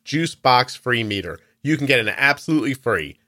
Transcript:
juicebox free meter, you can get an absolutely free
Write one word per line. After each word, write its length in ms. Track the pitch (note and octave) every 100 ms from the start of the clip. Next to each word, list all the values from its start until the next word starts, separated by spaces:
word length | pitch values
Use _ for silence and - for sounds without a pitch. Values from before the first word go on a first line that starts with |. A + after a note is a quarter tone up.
juicebox 720 | - D3 E3 - C#3 B2+ B2+ -
free 260 | B2+ A#2+
meter, 360 | A2 G2+ F2 - _ _
you 160 | C#3 D#3
can 80 | C#3
get 120 | C3
an 120 | G#2+
absolutely 640 | - C#3 C#3+ - D#3 A#2+
free 440 | C3 A#2+ G2 D2 -